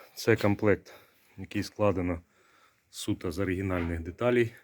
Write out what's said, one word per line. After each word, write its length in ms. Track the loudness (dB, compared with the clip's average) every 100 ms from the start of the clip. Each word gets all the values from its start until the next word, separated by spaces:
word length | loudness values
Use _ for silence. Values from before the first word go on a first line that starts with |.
| -20
це 220 | -4 2 4
комплект, 580 | 4 2 2 2 -2 -20 _ _ _ -18
який 260 | -8 -6
складено 580 | -6 0 0 2 -2 -4 -8 _ _ _ _ _ _
суто 420 | -10 -6 -4 -4
з 60 | -2
оригінальних 640 | -2 -2 -2 -2 -2 -4
деталей. 500 | -6 -2 0 2 0 -4